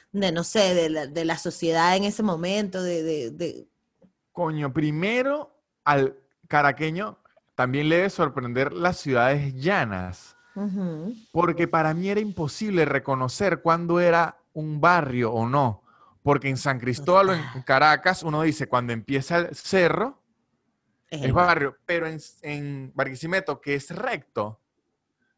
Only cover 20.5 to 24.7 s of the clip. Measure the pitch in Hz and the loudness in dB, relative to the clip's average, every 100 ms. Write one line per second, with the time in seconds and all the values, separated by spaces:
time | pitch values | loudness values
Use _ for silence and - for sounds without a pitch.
20.5 | _ _ _ _ _ _ 156 135 143 175 | _ _ _ _ _ _ -4 0 2 2
21.5 | 165 139 - - 170 160 156 - _ 147 | 2 0 -6 -4 -4 -4 -8 -16 _ -10
22.5 | 147 143 139 131 131 135 127 165 190 185 | -8 -8 -10 -10 -6 -6 -6 -4 -4 -2
23.5 | 135 143 143 - - - 185 - - 104 | -6 -4 -4 -6 -6 -4 -4 -6 -6 -6
24.5 | 110 _ | -8 _